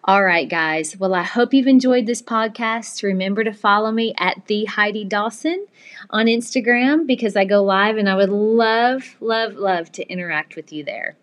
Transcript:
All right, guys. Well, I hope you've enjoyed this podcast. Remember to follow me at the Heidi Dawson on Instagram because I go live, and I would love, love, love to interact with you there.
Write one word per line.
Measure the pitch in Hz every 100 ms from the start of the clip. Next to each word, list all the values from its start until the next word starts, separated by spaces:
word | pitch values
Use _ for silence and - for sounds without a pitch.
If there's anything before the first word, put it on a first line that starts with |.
All | - 196
right, | 190 170 131
guys. | 170 160 160 156 185
Well, | 190
I | 185
hope | 175 233 247
you've | 269 262
enjoyed | 262 254 247 220
this | 233
podcast. | - 226 220 220 226 226 220 -
Remember | 202 185 190 202
to | 220
follow | 214 214 202 220
me | 220 226 -
at | 185 190 -
the | 208 214
Heidi | 214 208 214
Dawson | 196 208 214 220 311 370 403 _ - - 202
on | 214 226
Instagram | 233 233 262 226 240 254 311 294
because | 247 226
I | 196
go | 190 202
live, | 196 190 208 214
and | 202
I |
would | 190 196
love, | 202 214 226 220 226 240 262 254 _
love, | 226 226 226
love | 220 190 180 165
to | - -
interact | 180 175 156 156
with | - 156
you | 151
there. | 143 110 82 -